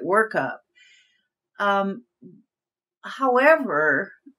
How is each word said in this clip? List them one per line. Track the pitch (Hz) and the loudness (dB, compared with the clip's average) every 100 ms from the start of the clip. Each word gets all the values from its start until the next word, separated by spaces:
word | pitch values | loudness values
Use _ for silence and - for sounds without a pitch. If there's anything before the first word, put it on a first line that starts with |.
workup. | 165 208 220 165 135 - _ _ _ _ _ _ _ _ _ - | 0 0 0 -2 -4 -8 _ _ _ _ _ _ _ _ _ -4
Um, | 202 196 196 208 - _ 180 - _ _ _ _ _ _ | -2 0 -2 -6 -16 _ -20 -20 _ _ _ _ _ _
however, | - - 269 247 285 320 226 147 156 139 196 - - | -14 -4 0 4 4 4 2 0 0 0 -4 -14 -20